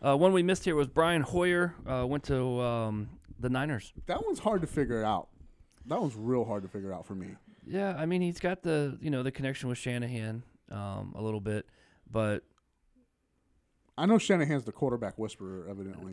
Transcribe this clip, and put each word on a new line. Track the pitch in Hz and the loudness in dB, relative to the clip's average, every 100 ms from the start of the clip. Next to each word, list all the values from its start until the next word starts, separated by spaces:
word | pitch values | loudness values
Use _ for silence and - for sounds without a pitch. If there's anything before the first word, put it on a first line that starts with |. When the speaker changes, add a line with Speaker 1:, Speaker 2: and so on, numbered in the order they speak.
Speaker 1:
Uh, | 139 139 | 2 6
one | 185 | 6
we | 185 | 6
missed | 175 185 190 | 4 2 2
here | 151 | 2
was | 135 | 2
Brian | 156 165 170 | 4 4 4
Hoyer, | 131 175 180 175 175 - - | 2 2 4 4 2 -2 -4
uh, | 127 127 | -2 0
went | 143 | -2
to, | - 135 127 123 | 0 0 2 0
um, | 120 117 110 107 104 - - - | 0 0 0 -2 -6 -12 -18 -6
the | 127 | -2
Niners. | 127 147 127 - - - | 0 0 -4 -6 -10 -4
Speaker 2:
That | 180 440 | -2 -2
one's | 339 | 0
hard | 214 202 | 2 0
to | 165 | 0
figure | - 131 117 | 0 0 2
out. | 107 95 - - - - - - - | 2 0 -2 -18 -20 -20 -20 -16 -4
That | 185 | -2
one's | 156 107 | -2 -2
real | 113 127 | 0 0
hard | 113 104 | 0 -2
to | 95 | -4
figure | 104 98 | -8 -8
out | 90 - | -8 -8
for | |
me. | 98 92 92 - - - | -10 -10 -14 -20 -20 -6
Speaker 1:
Yeah, | 190 196 160 | -2 -2 -2
I | |
mean, | 160 180 | 0 2
he's | 175 175 | 0 0
got | 175 185 | -2 0
the, | 170 151 143 - | 0 2 0 -2
you | 151 | -2
know, | 135 | 0
the | 127 | -2
connection | - 135 135 127 | -2 -4 -4 -4
with | 123 | -4
Shanahan, | 127 120 120 120 110 117 - _ - | -4 -4 -2 -4 -4 -6 -10 _ -12
um, | 101 101 98 98 90 | -8 -6 -6 -8 -6
a | |
little | 107 107 | -4 -2
bit, | 101 104 - _ _ _ - | -2 -2 -4 _ _ _ -6
but | 113 107 104 - _ _ _ _ _ _ _ _ _ _ _ _ _ _ - | -2 0 -2 -6 _ _ _ _ _ _ _ _ _ _ _ _ _ _ 0
Speaker 2:
I | 180 | 6
know | 226 | 6
Shanahan's | - 185 147 143 | 6 4 4 0
the | 123 | -2
quarterback | - 135 120 104 - | -2 0 0 -4 -4
whisperer, | 110 - 95 95 87 | -8 -8 -10 -10 -8
evidently. | 98 95 85 92 | -8 -10 -10 -12